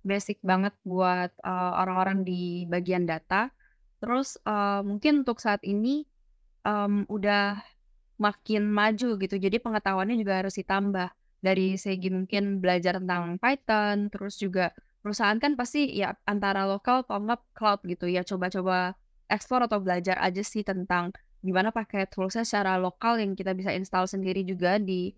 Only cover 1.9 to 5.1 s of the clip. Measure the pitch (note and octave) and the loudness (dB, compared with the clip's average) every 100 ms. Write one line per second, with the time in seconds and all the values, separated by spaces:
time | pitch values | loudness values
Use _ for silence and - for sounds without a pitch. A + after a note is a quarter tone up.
1.9 | F#3 F#3+ G3 F#3 F3+ F3+ F3 F3 F3 F3+ | 2 2 0 -2 -4 -4 -6 -2 -2 0
2.9 | F3+ F3 D#3+ _ F#3+ B3 _ _ _ _ | 0 0 -4 _ -2 -2 _ _ _ _
3.9 | _ G#3+ B3 C4+ - - G#3 G3+ G3+ G3+ | _ 0 0 0 -6 -2 0 2 0 -2
4.9 | G3+ D4+ | 0 2